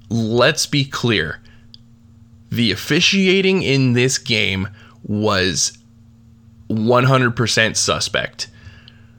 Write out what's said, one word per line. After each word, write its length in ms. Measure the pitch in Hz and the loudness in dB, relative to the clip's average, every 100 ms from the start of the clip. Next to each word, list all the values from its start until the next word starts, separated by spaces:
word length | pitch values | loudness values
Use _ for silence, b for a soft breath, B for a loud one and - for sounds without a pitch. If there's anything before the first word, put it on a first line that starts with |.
| - | -6
let's 580 | 117 110 117 127 156 - | -2 0 2 2 2 -2
be 180 | 143 | -2
clear. 560 | 139 - 123 104 78 - B B B B - - - - - - - | -2 -2 0 0 -2 -8 B B B B -20 -20 -20 -20 -20 -20 -8
The 200 | 113 117 | -2 0
officiating 920 | - - 151 - 196 190 190 190 190 | -2 -2 0 2 2 2 2 2 0
in 320 | 110 135 131 | 2 2 2
this 220 | 120 127 - | 2 2 0
game 520 | - 110 98 95 98 B B B | -2 -2 0 -2 -6 B B B
was 760 | - 104 107 98 92 113 - - - - - - - - - - - | -6 -2 0 2 0 -2 -4 -8 -20 -20 -20 -20 -20 -20 -20 -20 -6
one 340 | 110 110 120 | -2 2 2
hundred 300 | 131 135 123 | 4 2 2
percent 420 | 120 113 - 110 - | 0 -2 0 0 0
suspect. 680 | - 78 - 64 - - - B B B B B B | -2 -2 -2 -4 -6 -8 -14 B B B B B B